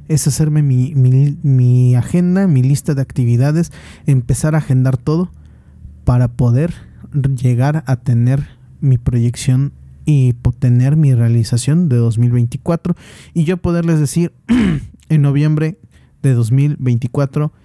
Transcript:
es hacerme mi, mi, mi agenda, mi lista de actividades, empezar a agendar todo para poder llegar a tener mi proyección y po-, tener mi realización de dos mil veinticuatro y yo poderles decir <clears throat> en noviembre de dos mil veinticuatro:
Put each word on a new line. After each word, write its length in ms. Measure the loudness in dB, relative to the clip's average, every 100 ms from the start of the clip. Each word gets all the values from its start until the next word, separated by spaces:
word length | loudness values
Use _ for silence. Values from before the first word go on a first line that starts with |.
| -4
es 180 | -2 -2
hacerme 360 | -2 0 0
mi, 320 | 2 0 0
mi, 440 | 2 2 2 0 0
mi 520 | 0 2 4 4 4
agenda, 520 | 2 0 0 0 0 2
mi 160 | 2
lista 320 | 2 0 -2
de 80 | -4
actividades, 720 | -4 -2 0 0 0 0 -4 -8 -20 -8 -2
empezar 480 | 0 0 -2 -2
a 40 | -2
agendar 380 | 0 0 0 -2
todo 340 | -2 -2 -4 -8 -20 -20 -20 -20 -20 -8
para 240 | -2 0 0
poder 460 | 0 0 0 -2 -8 -18 -20 -8 -4 -2 -2
llegar 440 | 0 0 0 -2 -4
a 100 | -4
tener 500 | 0 0 0 0 -4 -14 -20 -4
mi 180 | 0 0
proyección 760 | 0 0 0 -2 0 0 -2 -8 -20 -8
y 280 | 0 2 2
po-, 180 | 0 -2
tener 440 | 0 2 2 2 2
mi 180 | 2
realización 760 | 2 2 0 0 -2 0 0 2
de 80 | 2
dos 220 | 0 0
mil 140 | 0
veinticuatro 640 | 0 -2 -4 -4 -4 -4 -8 -12 -20 -8
y 120 | -4
yo 140 | -2 -2
poderles 420 | -2 -2 0 0
decir 320 | 0 -2 -4 -6 -2
<clears throat> 600 | 0 0 -2 -8 -14 -2
en 140 | 0
noviembre 560 | 2 0 0 0 -4 -6 -18 _ _ _
de 120 | -2
dos 160 | 0 0
mil 260 | 0 0 -2
veinticuatro: 720 | -2 -2 -4 -4 -4 -4 -6 -8